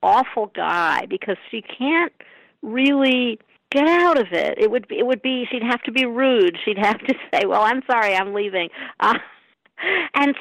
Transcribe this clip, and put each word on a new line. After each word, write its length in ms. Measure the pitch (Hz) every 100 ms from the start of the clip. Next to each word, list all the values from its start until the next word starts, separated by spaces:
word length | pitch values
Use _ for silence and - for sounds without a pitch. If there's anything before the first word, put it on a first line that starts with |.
awful 440 | 190 220 262 - 208
guy 500 | - 165 175 165 127 -
because 300 | 185 - 185 -
she 100 | 226
can't 500 | - - 262 330 339 - - - _ _
really 760 | 220 240 269 277 269 254 247 214 _ _ -
get 160 | 277 302
out 300 | 349 349 294
of 100 | 185
it. 220 | 175 - -
It 120 | 214
would 160 | 240 202
be, 100 | -
it 80 | 240
would 160 | 247
be, 240 | 262 254 240
she'd 120 | 240
have 200 | 233 254
to 100 | -
be 120 | 240
rude. 520 | 254 233 269 240 175 165
She'd 140 | - 196
have 200 | 208 214
to 140 | - 262
<laughs> 100 | -
say, 120 | - 196
"Well, 160 | 202
I'm 200 | 214 262 262
sorry, 240 | 240 208
I'm 180 | 190 196
leaving." 340 | 202 202 190 170 - 262 -
Uh, 180 | 208 233 - - _ _ _ - 349 381 311
and 200 | 285 285 277